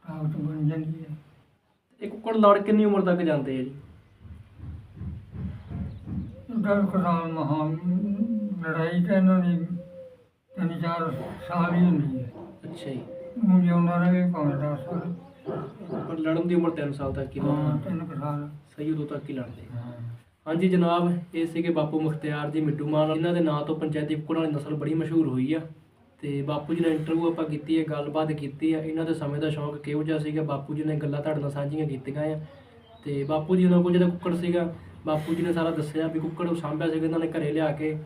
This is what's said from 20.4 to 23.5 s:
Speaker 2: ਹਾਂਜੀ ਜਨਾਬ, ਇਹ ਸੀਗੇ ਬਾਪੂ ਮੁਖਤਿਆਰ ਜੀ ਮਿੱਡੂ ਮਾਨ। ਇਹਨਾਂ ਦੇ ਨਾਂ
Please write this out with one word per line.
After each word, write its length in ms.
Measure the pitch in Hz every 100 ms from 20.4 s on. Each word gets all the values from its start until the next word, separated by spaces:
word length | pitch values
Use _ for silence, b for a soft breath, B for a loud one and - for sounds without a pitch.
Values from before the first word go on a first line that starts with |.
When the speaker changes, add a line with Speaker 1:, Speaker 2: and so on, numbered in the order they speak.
| -
Speaker 2:
ਹਾਂਜੀ 220 | 165 185
ਜਨਾਬ, 440 | 180 170 170 175 175 - 165
ਇਹ 120 | 165
ਸੀਗੇ 220 | 165 170
ਬਾਪੂ 300 | 165 151 156
ਮੁਖਤਿਆਰ 500 | 156 - 156 147 147
ਜੀ 120 | 156
ਮਿੱਡੂ 260 | 156 135 151
ਮਾਨ। 240 | 151 156
ਇਹਨਾਂ 220 | 156 165
ਦੇ 60 | 175
ਨਾਂ 220 | 160